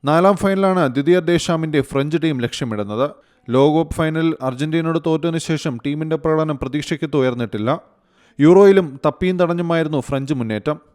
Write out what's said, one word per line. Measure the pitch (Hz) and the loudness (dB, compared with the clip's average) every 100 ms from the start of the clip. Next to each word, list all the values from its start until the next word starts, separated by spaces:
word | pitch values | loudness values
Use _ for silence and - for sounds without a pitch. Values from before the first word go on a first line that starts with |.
നാലാം | 139 160 185 202 | 2 4 4 4
ഫൈനലാണ് | 196 196 196 185 147 | 0 2 2 2 0
ദിദിയർ | 127 143 180 | 0 2 2
ഡേഷാമിന്റെ | 165 170 - 165 160 151 | 2 0 0 -2 0 -2
ഫ്രഞ്ച് | 127 139 143 160 | -2 -2 -2 -2
ടീം | 160 139 | -2 -2
ലക്ഷ്യമിടുന്നത്. | 120 - 123 107 101 104 143 - _ _ - | -4 -6 -6 -6 -6 -2 -4 -4 _ _ -2
ലോകകപ്പ് | 120 143 156 156 | 4 4 4 -2
ഫൈനലിൽ | - 160 156 165 156 | -2 -2 0 -2 -2
അർജന്റീനയോട് | 131 127 151 160 160 165 165 | -6 -4 -4 -2 -2 -2 -2
തോറ്റതിനു | 160 170 165 | -2 -2 -4
ശേഷം | - 160 165 120 143 | -4 -4 -4 -6 -6
ടീമിന്റെ | 147 160 156 | -6 -4 -4
പ്രകടനം | 160 156 156 143 | 0 0 -2 -4
പ്രതീക്ഷയ്ക്ക് | 131 147 143 156 156 143 | -6 -6 -6 -6 -2 0
ഉയർന്നിട്ടില്ല. | 127 123 117 107 107 160 _ _ _ _ _ - | 0 0 -6 -4 -4 -4 _ _ _ _ _ 2
യൂറോയിലും | 147 185 202 196 170 135 151 | 6 8 8 6 2 -2 -4
തപ്പിയും | 147 185 180 | -2 -4 0
തടഞ്ഞുമായിരുന്നു | 175 175 170 165 156 147 | 0 0 -2 -2 0 -4
ഫ്രഞ്ച് | - 139 135 | -4 -6 -4
മുന്നേറ്റം. | 143 113 107 151 151 _ | -4 -4 -4 -4 -6 _